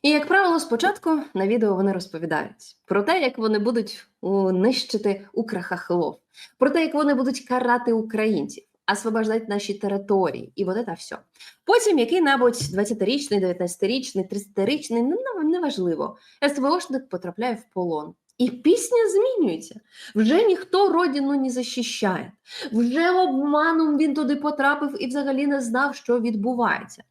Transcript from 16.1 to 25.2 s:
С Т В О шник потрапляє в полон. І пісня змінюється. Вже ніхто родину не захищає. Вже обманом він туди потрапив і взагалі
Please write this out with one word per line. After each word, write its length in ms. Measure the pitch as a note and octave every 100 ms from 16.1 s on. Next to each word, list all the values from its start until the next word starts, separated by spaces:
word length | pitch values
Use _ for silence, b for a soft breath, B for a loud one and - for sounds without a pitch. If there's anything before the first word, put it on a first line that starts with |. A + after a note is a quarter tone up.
| B B B
С 100 | C#4+
Т 80 | C#4+
В 40 | C4+
О 140 | F4
шник 300 | - C4 -
потрапляє 460 | F3+ F3+ F3 B3 A3+
в 180 | -
полон. 400 | F#3+ F3+ D#3 D#3 - _ _
І 120 | B3
пісня 480 | B3 D4+ A4+ - A#4+ A4
змінюється. 720 | F#4+ B4+ A#4+ C4+ D#3+ - - B B B G#3
Вже 280 | A3 D#4+
ніхто 460 | A4+ F4+ - F#4 G4+
родину 520 | E4 F4 C#4+ C#4 C#4
не 80 | C4
захищає. 840 | B3 A#3+ - A#3 - G3+ F3+ - _ B B C#4+
Вже 400 | A3 A#3+ C4+ E4+
обманом 880 | F#4 F#4 C4+ C#4+ D4 D#4+ D#4+ D#4 D4
він 160 | D#4
туди 220 | C#4 C4+ C#4+
потрапив 680 | D4 D4 C#4 D4 D4 -
і 40 | C4
взагалі 400 | C#4